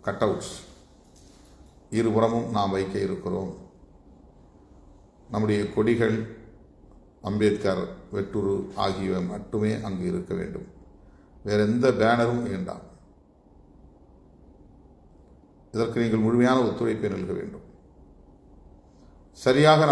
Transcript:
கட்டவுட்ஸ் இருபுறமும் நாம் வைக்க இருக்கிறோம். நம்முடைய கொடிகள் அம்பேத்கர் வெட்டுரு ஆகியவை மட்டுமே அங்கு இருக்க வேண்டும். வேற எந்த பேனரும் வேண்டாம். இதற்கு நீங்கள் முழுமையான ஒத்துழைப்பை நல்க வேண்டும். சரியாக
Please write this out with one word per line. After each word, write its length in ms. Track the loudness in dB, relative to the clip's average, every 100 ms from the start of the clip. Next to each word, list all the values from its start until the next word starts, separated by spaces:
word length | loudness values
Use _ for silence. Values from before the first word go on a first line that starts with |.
கட்டவுட்ஸ் 520 | -8 -2 0 -2 -6 -14 -18 -20 -20 -20 -20 -20 -20 -20 -20 -20 -20 -20 _
இருபுறமும் 580 | -2 2 2 2 0 -2
நாம் 240 | -2 -2 -2
வைக்க 200 | -2 -4
இருக்கிறோம். 540 | -4 -4 -6 -6 -6 -12 -20 -20 -20 -20 -20 -20 -20 -20 -20 -20 -20 -20 -20 -20 -20 _ -8
நம்முடைய 320 | -2 0 0 0
கொடிகள் 480 | 0 2 2 2 0 -6 -14 -20 -20 -20 -20 -20 -20 -20 _
அம்பேத்கர் 600 | -6 2 2 2 0 -2 -4 -10 -8
வெட்டுரு 440 | -8 -4 -4 -2 -2 -4 -4
ஆகியவை 460 | -2 -2 -4 -2 -4
மட்டுமே 460 | -8 -6 -2 -2 -2
அங்கு 240 | -6 -6 -4
இருக்க 260 | -6 -6
வேண்டும். 340 | -8 -8 -10 -14 -20 -20 -20 -20 -20 -20 -14 -2
வேற 120 | 2 2
எந்த 180 | 4 2 4
பேனரும் 440 | 4 4 2 0 -4
வேண்டாம். 320 | -6 -8 -10 -16 -20 -20 -20 _ _ _ -20 -20 -20 -20 -20 -20 -20 -20 -20 -20 -20 -20 -20 -20 -20 -20 -20 -20 -20 _ _ -10
இதற்கு 280 | -4 -2 0
நீங்கள் 200 | 0 2 2
முழுமையான 320 | 4 4 4 2
ஒத்துழைப்பை 420 | 0 -2 -2 -4
நல்க 180 | -4 -6 -6
வேண்டும். 260 | -8 -14 -20 -20 -20 -20 -20 -20 -20 -20 -20 -20 -20 -20 -20 -20 -20 -20 -20 -2
சரியாக 440 | 2 6 6 8 6